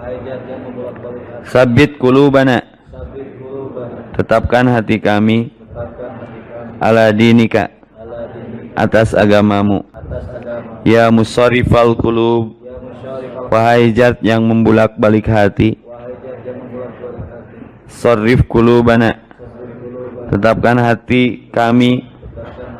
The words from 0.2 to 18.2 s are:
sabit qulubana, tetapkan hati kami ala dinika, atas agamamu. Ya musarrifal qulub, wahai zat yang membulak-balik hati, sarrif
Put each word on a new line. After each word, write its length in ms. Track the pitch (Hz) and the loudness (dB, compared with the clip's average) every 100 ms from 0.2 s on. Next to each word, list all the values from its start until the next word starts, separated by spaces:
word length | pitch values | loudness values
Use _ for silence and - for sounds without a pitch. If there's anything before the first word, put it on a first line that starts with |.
| 127 127 123 127 127 123 - - - - - - - | -12 -12 -12 -14 -14 -12 -14 -14 -14 -16 -16 -18 -4
sabit 480 | 123 127 120 147 - | 0 2 4 2 2
qulubana, 640 | 123 135 143 135 135 120 - _ _ - - 135 135 123 131 139 131 - 117 - - - | 2 4 4 4 2 0 -4 _ _ -18 -16 -14 -16 -16 -14 -12 -12 -12 -14 -16 -10 -6
tetapkan 480 | - 110 - 120 127 | 0 0 2 2 2
hati 320 | 120 104 107 | 0 0 -2
kami 500 | 101 104 107 113 120 - - - - - - - - - - - - - | 0 0 2 0 -2 -12 -18 -14 -14 -14 -14 -14 -16 -18 -18 -18 -16 -4
ala 320 | 110 113 110 | 0 4 4
dinika, 560 | 107 117 117 113 107 - _ _ - - 117 113 - - - - | 4 4 4 4 0 -2 _ _ -20 -16 -14 -14 -14 -16 -16 -10
atas 400 | - 110 110 110 | -4 0 2 2
agamamu. 720 | 95 104 104 104 101 104 98 - - - - - - - - - - | 2 2 4 4 2 0 -2 -6 -16 -12 -12 -12 -14 -12 -12 -14 -4
Ya 240 | - 113 117 | 2 4 6
musarrifal 880 | 113 107 - 123 123 117 120 117 113 | 4 2 2 2 2 2 4 4 2
qulub, 640 | 117 113 117 117 110 - - 127 - - 135 131 - - - | 0 0 0 0 -2 -10 -18 -18 -18 -18 -14 -14 -14 -12 -2
wahai 420 | 110 117 120 117 110 | 2 4 4 4 4
zat 240 | 123 117 | 2 2
yang 240 | 110 113 | 0 2
membulak-balik 800 | 113 113 110 110 110 - 107 107 | 2 2 4 4 2 2 2 2
hati, 560 | 113 110 101 - 110 - - - 123 127 131 123 123 123 120 123 123 110 120 - - 117 - - - - - | 2 2 2 2 0 0 -10 -18 -16 -14 -14 -14 -14 -14 -14 -14 -14 -14 -16 -14 -16 -18 -20 -20 -20 -20 -20
sarrif 560 | - 117 110 | -2 0 2